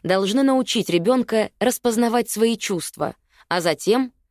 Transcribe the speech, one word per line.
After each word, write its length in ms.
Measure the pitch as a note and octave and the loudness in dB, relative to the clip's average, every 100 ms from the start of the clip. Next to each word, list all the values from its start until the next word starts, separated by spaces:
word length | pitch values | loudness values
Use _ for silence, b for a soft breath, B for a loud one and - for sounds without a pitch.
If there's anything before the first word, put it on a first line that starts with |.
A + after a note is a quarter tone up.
должны 400 | E3 F#3+ G3 B3 | 0 0 2 2
научить 480 | C4+ C4 A#3+ A#3 - | 2 2 0 -2 0
ребёнка 600 | F3 F3+ B3+ - A3 - - | 0 2 0 0 -2 -2 -2
распознавать 680 | B3 - A#3+ A3+ A#3+ A#3+ A#3 | -2 -2 -2 0 0 0 -2
свои 280 | G#3 A3+ A3+ | 0 0 0
чувства, 580 | - F3 - - D3 - _ b b | -4 -6 -6 -8 -8 -8 _ b b
а 140 | F3 | -2
затем 520 | E3 D#3 F#3 A#3+ B3+ _ _ | 0 0 0 0 0 _ _